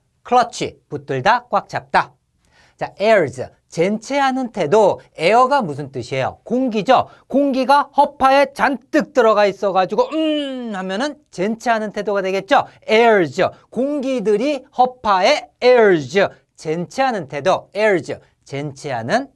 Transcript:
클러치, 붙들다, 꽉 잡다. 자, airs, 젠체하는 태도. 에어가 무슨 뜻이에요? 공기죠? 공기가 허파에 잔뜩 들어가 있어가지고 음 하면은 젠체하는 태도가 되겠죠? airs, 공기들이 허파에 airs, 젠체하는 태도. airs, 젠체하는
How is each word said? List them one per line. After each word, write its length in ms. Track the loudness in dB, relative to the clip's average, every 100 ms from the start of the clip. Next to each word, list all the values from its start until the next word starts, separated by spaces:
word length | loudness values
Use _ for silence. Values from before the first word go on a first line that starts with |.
| _ _
클러치, 600 | 0 0 0 -4 -10 -10 _
붙들다, 580 | -14 -8 -4 0 0 0
꽉 200 | -4 -4
잡다. 440 | -10 -4 -2 -2 _ _ _ _ _ _ -12
자, 160 | -12 -4
airs, 480 | 2 2 0 -6 -14 _ _
젠체하는 840 | -4 -2 -4 -6 -2 -2 -4 -6
태도. 480 | -6 0 4 4 2 -8 -2
에어가 460 | 2 4 4 2
무슨 280 | -2 -6 -10
뜻이에요? 500 | -10 -8 -4 -4 -6 -6
공기죠? 640 | -4 -2 -2 0 0 0 -8 -4
공기가 640 | -2 0 0 2 2 2 0
허파에 560 | 0 2 2 4 2
잔뜩 640 | 0 -2 -2 _ -2 0 2
들어가 320 | 2 4 2
있어가지고 640 | 0 -2 0 0 0 -2 -2
음 600 | -2 -2 -4 -8 -8 -8
하면은 420 | -6 -6 -6 -8 _
젠체하는 640 | -6 -4 -4 -2 -2 -2
태도가 300 | -8 -4 -4
되겠죠? 440 | -2 -4 0 0 0 _ -2
airs, 600 | 2 4 4 2 0 -2 -4 _
공기들이 960 | -6 -4 -4 -4 -4 0 0 0 -4 -6 -2
허파에 720 | -2 -2 -2 2 2 0 -4 -2
airs, 680 | 4 6 6 4 0 0 -2 -2 _ _
젠체하는 680 | -8 -6 -6 -4 -2 -2 -6
태도. 420 | -4 -2 -2 -2 -2
airs, 440 | 0 0 -2 -12 _ _ _
젠체하는 840 | -10 -10 -10 -10 -8 -2 -4 -4